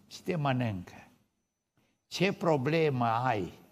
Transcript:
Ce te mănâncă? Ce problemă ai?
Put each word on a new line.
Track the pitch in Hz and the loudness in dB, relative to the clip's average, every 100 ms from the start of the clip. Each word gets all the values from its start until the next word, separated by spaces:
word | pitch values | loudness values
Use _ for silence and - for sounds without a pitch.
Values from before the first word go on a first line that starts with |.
| _ | _
Ce | - | -14
te | - 175 | -4 -2
mănâncă? | 143 127 117 92 90 - - _ _ _ _ _ _ _ _ _ _ | 0 0 0 -4 -10 -18 -20 _ _ _ _ _ _ _ _ _ _
Ce | - 190 | -2 0
problemă | - 190 147 131 165 151 127 117 | 2 2 2 2 2 2 2 2
ai? | 113 127 110 85 - - | 2 2 0 -2 -8 -20